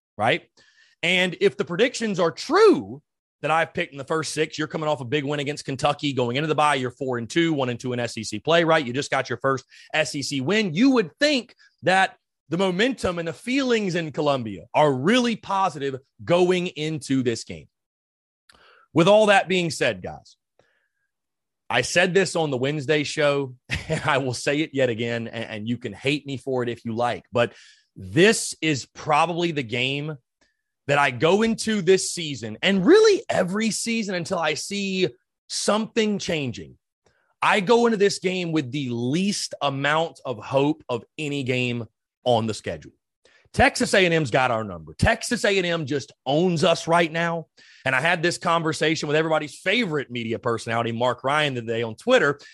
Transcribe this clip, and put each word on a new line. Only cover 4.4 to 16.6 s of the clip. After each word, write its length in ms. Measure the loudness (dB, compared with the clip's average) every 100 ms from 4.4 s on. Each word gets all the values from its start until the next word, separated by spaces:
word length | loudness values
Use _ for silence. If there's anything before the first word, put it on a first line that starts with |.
| -4 -4
you're 80 | -6
coming 220 | -4 -2
off 120 | -4
a 40 |
big 180 | -2 -4
win 160 | -2 -4
against 260 | -6 -8
Kentucky, 480 | -8 -2 -2 0 -2
going 220 | -2 -2
into 140 | 0 0
the 80 | 2
bye, 180 | 2
you're 160 | 2 -2
four 280 | -6 -6 -6
and 120 | -4
two, 220 | 0 0
one 160 | 0 -2
and 100 | -4
two 140 | -6
in 80 | -4
S 180 | -4 -6
E 60 |
C 160 | -8 -4
play, 240 | 2 4
right? 200 | 4 2
You 80 | 0
just 200 | -4 -4
got 180 | -4 -4
your 80 | -4
first 260 | -2 -2 -6 -20 -6
S 180 | -4 -2 -4
E 60 |
C 180 | -6 -4
win. 340 | -2 0 0
You 160 | 2 4
would 260 | 4 0 0
think 340 | 0 0 -4 _ _ _
that 320 | 0 2 2 -2 _ _ -6
the 100 | -2
momentum 640 | 0 0 0 0 -4 -4
and 80 | -6
the 40 |
feelings 640 | -8 -4 -2 0 0 0
in 160 | -2 -4
Columbia 540 | -2 0 0 -2 -10 -2
are 180 | 4 4
really 440 | 4 4 4 2 -2
positive 640 | -2 0 0 -2 -6 -8 -12 -10
going 420 | 2 4 4 2